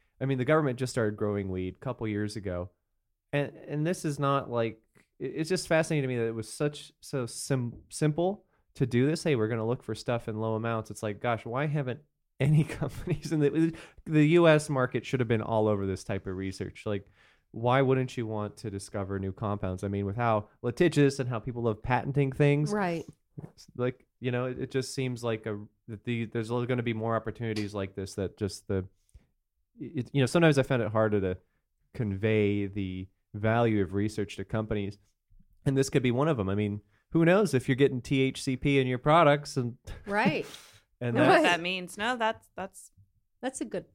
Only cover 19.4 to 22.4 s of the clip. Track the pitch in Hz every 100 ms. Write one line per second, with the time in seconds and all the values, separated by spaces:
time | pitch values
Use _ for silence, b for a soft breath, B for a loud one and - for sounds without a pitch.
19.4 | 107 101 95 92 101 101 101 101 120 110
20.4 | 104 b 123 120 175 147 143 135 123 120
21.4 | 131 120 117 107 - 127 139 139 139 131